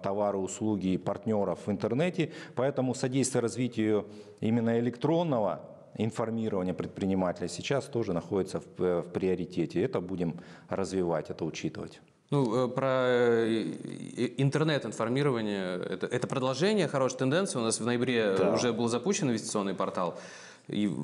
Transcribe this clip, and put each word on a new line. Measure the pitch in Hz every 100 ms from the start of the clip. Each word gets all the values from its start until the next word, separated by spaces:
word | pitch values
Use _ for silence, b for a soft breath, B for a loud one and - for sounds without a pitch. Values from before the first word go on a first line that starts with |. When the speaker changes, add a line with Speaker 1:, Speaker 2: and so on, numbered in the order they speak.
Speaker 1:
товары, | 98 101 104 98
услуги | 92 - 107 101 92
и | 90
партнёров | - 98 110 107 95 82 -
в |
интернете, | 101 - 120 180 175 151 B B -
поэтому | 135 135 127 117
содействие | 131 135 123 123
развитию | 113 110 123 - 110 104 104 B B B
именно | 110 117 113 117
электронного | 120 - 143 165 175 123 98 76 - - - -
информирования | 107 - 113 113 110 98 90
предпринимателя | 87 87 - 98 95 92 85 87
сейчас | - - 139 -
тоже | 117 104
находится | 85 - 101 92 85
в, | - -
э, | 90 87
в | 80
приоритете. | 101 92 90 87 - 80 85
Это | 104 -
будем | 87 92 85 82 B B B
развивать, | 92 90 95 87 80 76
это | - 80
учитывать. | - 80 - 85 - - _ _
Speaker 2:
Ну, | 147 123 120 127
э, |
про, | 127 135
э, | 131 127 123 120 117 113 113 82 - - 90 90 -
э, | 123 -
интернет-информирование — | 139 147 156 139 - - 113 131 143 120 107 101 92 90
это, | 90 92 95
это | 127 101
продолжение | 135 127 131 190 214 147
хорошей | 139 127 -
тенденции. | 131 160 190 127
У |
нас | 113 110
в | 113
ноябре | 120 127 120 107 95
Speaker 1:
Да. | 90
Speaker 2:
уже | 113 120
был | 110 117
запущен | 120 180 208 139
инвестиционный | 110 - 107 98
портал. | 92 95 98 87 - B B B B -
И, | 101 104 65